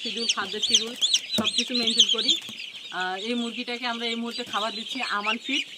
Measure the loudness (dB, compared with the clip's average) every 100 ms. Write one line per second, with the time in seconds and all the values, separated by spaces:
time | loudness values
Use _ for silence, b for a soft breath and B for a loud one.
0 | -4 0 0 0 -2 0 4 4 4 0
1 | 2 2 2 0 2 0 0 2 4 6
2 | 6 4 2 0 -2 -10 -12 -12 -6 -2
3 | 0 0 -2 0 -2 -4 -4 -4 -2 -2
4 | -2 -2 -4 -4 -4 -2 -2 -2 -6 -4
5 | -2 0 0 -2 0 -2 -2